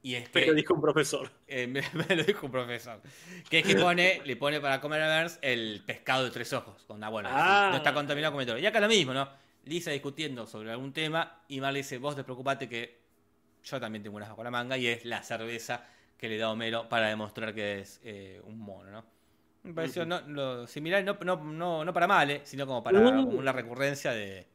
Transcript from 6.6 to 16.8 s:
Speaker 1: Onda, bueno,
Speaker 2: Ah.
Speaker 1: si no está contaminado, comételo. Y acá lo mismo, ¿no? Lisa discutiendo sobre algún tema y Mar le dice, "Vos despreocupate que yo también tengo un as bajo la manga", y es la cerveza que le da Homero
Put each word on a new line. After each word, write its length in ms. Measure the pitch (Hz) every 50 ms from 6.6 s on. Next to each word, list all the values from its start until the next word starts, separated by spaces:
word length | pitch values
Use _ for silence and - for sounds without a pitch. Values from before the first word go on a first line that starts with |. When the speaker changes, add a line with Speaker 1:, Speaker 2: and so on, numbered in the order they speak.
| - - 95 - _ -
Speaker 1:
Onda, 200 | 107 107 107 110
bueno, 200 | 113 107 104 123
Speaker 2:
Ah. 340 | 127 139 165 185 196 202 202 196
Speaker 1:
si 40 |
no 40 | 180 131
está 160 | - 139 135
contaminado, 380 | 147 143 139 147 143 151 156
comételo. 260 | 143 143 131 120 113 123
Y 80 | 165
acá 140 | 214 214 226
lo 80 | 202 214
mismo, 260 | 226 202 151 127 127
¿no? 140 | 135 139 135 - - _ _ _ _ _
Lisa 260 | 135 156 175 165 165
discutiendo 540 | 147 135 - 139 139 156 156 147 131 120 110
sobre 240 | 104 - 107 107 110
algún 200 | 113 123 135 139
tema 500 | 135 160 156 156 156 165 160 - - - _ _
y 120 | 143 131
Mar 120 | 135 139
le 60 | 139 143
dice, 180 | 135 - 139 123
"Vos 160 | 127 147 147
despreocupate 520 | 135 131 - 127 120 127 139 139 131 135 113
que 300 | 120 113 117 - - _ _ _ _ _ _ _ _ _ _ _ _ _ _
yo 160 | - 151 131
también 220 | 120 107 110 107
tengo 140 | 101 107 101
un 60 | 104 104
as 40 | 107
bajo 120 | 107 104 117
la 60 | 123
manga", 260 | 123 120 120 127 131
y 100 | 131 123 120
es 160 | 117 117 117
la 180 | 117 113 104
cerveza 600 | - - 120 107 113 113 120 113 - - 120 120 - - _ _ _ _ _ _
que 100 | - 113
le 80 | 110 107
da 120 | 113 110
Homero 380 | 110 113 113 113 113 117